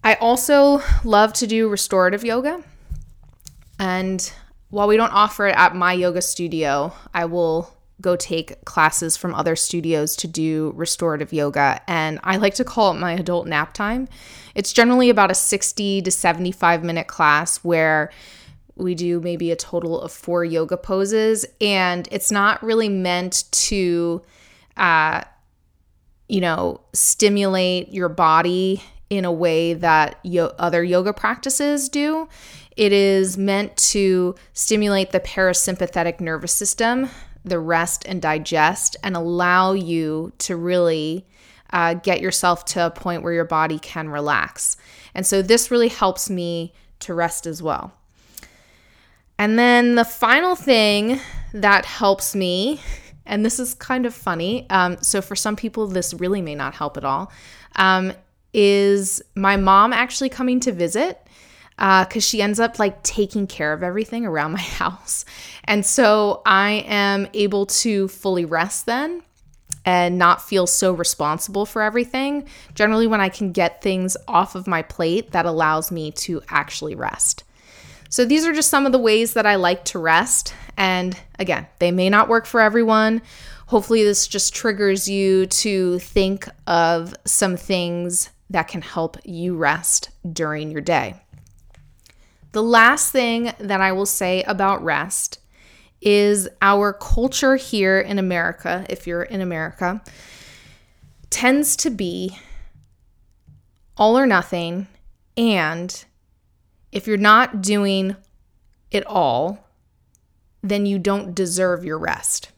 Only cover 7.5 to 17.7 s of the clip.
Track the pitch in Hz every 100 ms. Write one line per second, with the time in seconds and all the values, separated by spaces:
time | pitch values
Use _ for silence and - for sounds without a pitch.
7.5 | 160 170 _ _ _ 185 180 - 165 160
8.5 | - - - 156 - 165 - 180 151 170
9.5 | 160 - 170 165 160 151 - 170 160 160
10.5 | 156 156 - 170 - 170 151 147 156 147
11.5 | 143 139 - - 170 156 156 - 190 208
12.5 | - 247 - 202 165 175 170 180 175 -
13.5 | 151 156 - 208 247 262 - - - -
14.5 | - 196 - 233 247 247 214 190 185 -
15.5 | 196 - - 202 196 185 185 175 165 180
16.5 | 185 170 170 170 165 - - 156 147 170
17.5 | - 175